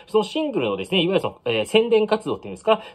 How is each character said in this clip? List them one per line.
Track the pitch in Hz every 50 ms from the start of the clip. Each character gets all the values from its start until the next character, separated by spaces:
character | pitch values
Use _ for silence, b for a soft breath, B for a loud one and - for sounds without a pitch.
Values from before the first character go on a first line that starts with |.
| B -
そ | - 220
の | 208
シ | - - 311
ン | 311 294
グ | 233 180
ル | 123 107
の | 98 95
で | 95
す | -
ね、 | - 185
い | 165 175
わ | 196
ゆ |
る | 165
そ | - -
の、 | - - _
え | 123 113 110 107
ー、 |
宣 | - - 220 226 240
伝 | 226 214 214
活 | 208 214 220 -
動 | 143 107
っ | -
て | -
い | 101
う |
ん | 95
で | -
す | -
か、 | 220 220 208 B B B